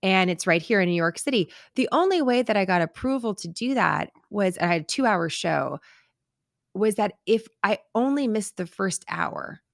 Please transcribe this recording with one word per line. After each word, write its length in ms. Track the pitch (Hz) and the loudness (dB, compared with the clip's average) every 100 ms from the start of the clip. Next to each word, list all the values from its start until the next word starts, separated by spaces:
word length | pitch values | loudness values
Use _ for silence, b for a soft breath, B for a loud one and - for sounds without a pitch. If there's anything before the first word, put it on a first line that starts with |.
And 280 | 190 185 185 | 2 2 2
it's 180 | 170 - | 0 2
right 140 | 170 | 2
here 200 | 160 214 | 4 2
in 80 | 180 | 4
New 60 | 175 | 2
York 240 | 165 170 | 0 -2
City." 320 | - 254 165 B B - | -2 0 0 B B -4
The 140 | 254 | 0
only 300 | 285 370 370 | 2 2 2
way 200 | 262 247 | 2 2
that 160 | 247 202 | 2 0
I 80 | 185 | 2
got 160 | 175 | 2
approval 540 | 165 - 254 269 233 196 | 0 -2 -2 -2 -2 -6
to 120 | 170 | -8
do 260 | 170 247 262 | -6 -2 2
that 360 | 175 151 - _ _ | 2 0 -4 _ _
was, 280 | 208 190 180 | -2 0 0
and 120 | 175 | 0
I 40 | |
had 80 | 170 | 0
a 20 | 156 | -2
two-hour 440 | - 254 190 165 | 0 2 2 0
show, 500 | - 175 151 135 143 b b b b _ _ _ _ _ | -2 -2 0 -2 -6 b b b b _ _ _ _ _
was 220 | 190 214 208 | -2 0 0
that 180 | 208 - - | -4 -4 0
if 220 | 220 - _ | 0 0 _
I 160 | 196 208 _ 220 | -2 -2 _ -2
only 320 | 262 285 262 | 0 0 0
missed 300 | 220 196 - | -2 -4 -8
the 80 | 175 | -10
first 400 | - 190 - - | -4 -4 -4 -8
hour 520 | 170 170 - 67 156 _ | -4 -4 -4 -12 -14 _